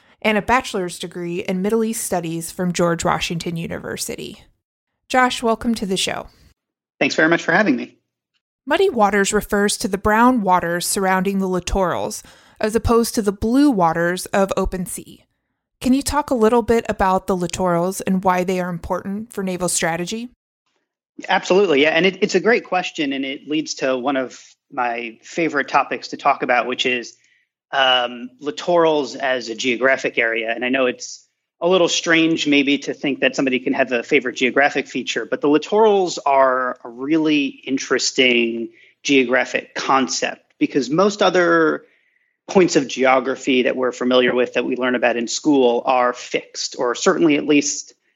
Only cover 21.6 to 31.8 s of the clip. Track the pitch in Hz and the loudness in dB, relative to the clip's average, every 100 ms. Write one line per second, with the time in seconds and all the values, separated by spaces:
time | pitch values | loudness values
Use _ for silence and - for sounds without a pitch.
21.6 | 196 139 151 160 185 180 208 190 185 156 | 4 4 4 4 2 0 0 2 2 0
22.6 | - 180 175 - 139 135 135 139 139 156 | 0 -4 -4 -4 -4 -4 -6 -8 -4 -4
23.6 | 151 - 135 131 143 135 123 104 - _ | -4 -4 -2 0 0 -2 -4 -10 -20 _
24.6 | _ 127 120 120 117 113 - - 156 139 | _ -4 -4 -4 -8 -14 -8 -2 0 0
25.6 | 131 147 131 123 - 147 143 139 135 123 | 0 0 0 -6 -8 -2 0 0 2 0
26.6 | 113 123 131 123 113 - _ _ _ _ | 0 -2 -2 -2 -6 -16 _ _ _ _
27.6 | _ 139 131 127 120 120 127 - 147 147 | _ 0 2 2 0 -6 -14 -10 -10 -6
28.6 | - 175 160 151 131 139 135 127 113 107 | 0 2 4 2 -2 -4 -2 -2 -4 -4
29.6 | 131 113 131 131 127 - 117 113 110 117 | -2 0 2 2 0 -2 -2 -2 -4 -4
30.6 | 123 135 127 120 - - _ _ _ _ | -2 0 0 -2 -12 -18 _ _ _ _
31.6 | 170 185 | 0 2